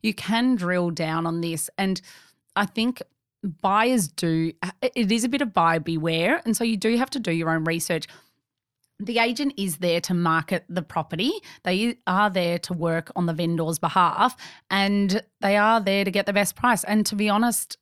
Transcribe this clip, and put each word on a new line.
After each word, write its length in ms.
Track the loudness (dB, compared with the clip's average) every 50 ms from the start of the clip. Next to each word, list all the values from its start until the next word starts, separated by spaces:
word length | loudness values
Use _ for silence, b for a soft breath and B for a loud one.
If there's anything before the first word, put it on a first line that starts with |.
You 100 | 0 -2 -2
can 400 | -2 -4 -2 0 2 2 2 2
drill 360 | 0 0 0 0 2 0 0
down 360 | 0 -2 -2 -2 0 -2 -2
on 140 | -2 -2 -2
this. 280 | -2 -4 -4 -4 -6 -8 _ -2
And 220 | -2 -2 -2 -4 B B B B B B B B _ _ _
I 100 | -2 -2
think 360 | -2 _ -2 -2 -2 -2 -6 -12 _ _ _ _ _ _ _ -10 -10 -8 _
buyers 460 | 0 2 2 4 4 4 4 2 2 0
do, 440 | -4 -2 -2 0 2 2 0 -2 -4 _ -10 -10 -8 _
it 280 | -4 -2 0 0 0 2
is 120 | 2 2 0
a 40 | 0
bit 100 | 0 -2
of 100 | -2 0 2
buyer 260 | 2 4 4 2 2
beware. 600 | 0 -2 -4 -2 0 0 0 2 2 2 0 0 0
And 120 | -2 -2
so 60 | 0 0
you 120 | 0 -2
do 200 | 0 0 2 2
have 140 | 2 0 -2
to 100 | -4 -6
do 100 | -2 -2
your 180 | -2 0 0 0
own 140 | 0 0 0
research. 420 | 0 -2 -2 -2 -2 -4 -4 -4 B B B B B B B _ _ _ _ _ _ _ _ _ _ _ _
The 180 | -8 -2 0 2
agent 360 | 2 2 0 -2 -2 -4 -2
is 220 | -2 -4 -4 -4 -2
there 220 | 0 0 0 0
to 120 | 0 0 -2
market 500 | 0 2 2 2 0 0 -2 -4 -4 -4 -6
the 140 | -6 -6
property. 500 | -6 _ -4 -6 -4 -4 -4 -4 -2 -2 -4 -4 B B B B _
They 320 | -2 0 0 0 -2 -4 _ _
are 240 | -2 2 2 2 2
there 280 | 2 0 0 0 -2 -2
to 120 | -4 -6 -4
work 360 | -2 -2 0 -2 -2 -4 -6 -4
on 100 | -2 -2
the 60 | -2
vendor's 460 | 0 -2 -2 -2 0 -2 -2 -2 -4 -2
behalf, 560 | -4 0 2 4 2 4 4 2 0 0 0 B B B B B B _
and 500 | 0 0 2 2 2 2 2 2 0 -2 -4 _ _ _
they 160 | 0 2 2
are 240 | 4 4 4 4 2
there 240 | 2 2 0 2 0
to 60 | 0
get 140 | 0 0 0
the 60 | 2
best 220 | 2 2 0 0 -2
price. 300 | 0 2 2 2 2 0
And 200 | 0 0 2 2
to 100 | 0 0
be 120 | 0 0 2
honest 480 | 2 2 2 2 0 -2 -6 -8 -12 _